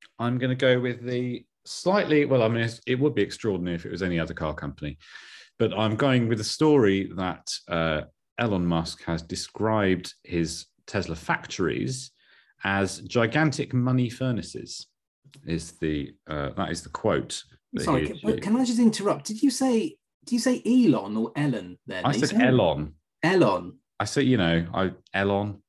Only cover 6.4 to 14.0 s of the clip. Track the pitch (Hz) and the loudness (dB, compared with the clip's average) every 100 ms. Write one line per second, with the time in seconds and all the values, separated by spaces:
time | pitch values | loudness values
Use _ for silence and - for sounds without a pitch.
6.4 | 104 - 156 147 104 98 95 87 92 80 | -4 0 4 6 6 4 0 -4 -6 -6
7.4 | - - - 85 82 78 - _ _ - | -10 -12 -4 -2 0 -2 -4 _ _ -4
8.4 | 117 95 87 85 82 - - 82 82 92 | -2 0 0 0 -2 -8 -6 -6 -6 -10
9.4 | - - 107 110 98 90 90 - - 87 | -10 -4 0 2 2 0 -2 -16 -6 -2
10.4 | 80 - - _ - 101 82 82 - - | -2 -4 -14 _ -8 -4 -4 -4 -4 -4
11.4 | - - 87 - - 131 - _ _ _ | -4 -4 -2 -2 -4 -6 -12 _ _ _
12.4 | _ _ 98 98 98 - 95 120 117 147 | _ _ -2 0 -2 -4 -4 0 0 2
13.4 | 156 131 - 127 127 127 | 0 0 -2 -2 0 0